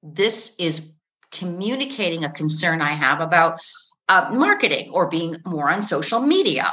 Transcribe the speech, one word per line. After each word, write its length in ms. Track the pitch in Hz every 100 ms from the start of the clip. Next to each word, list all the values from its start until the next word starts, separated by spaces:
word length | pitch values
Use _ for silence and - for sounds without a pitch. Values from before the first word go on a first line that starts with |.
this 520 | 156 156 208 220 - -
is 340 | 170 160 160 _ _ _ _
communicating 920 | - 180 175 202 262 269 - 190 165
a 60 | 151
concern 500 | 160 156 156 180 160
I 100 | 147
have 280 | 156 139 151
about, 380 | 165 170 165 165 - - - _ -
uh, 200 | 190 180
marketing 580 | 226 349 403 - 143 -
or 160 | 175 175
being 320 | 165 165 165 -
more 220 | 160 143
on 120 | 185
social 380 | 208 151 156 233
media 520 | 269 370 285 131 -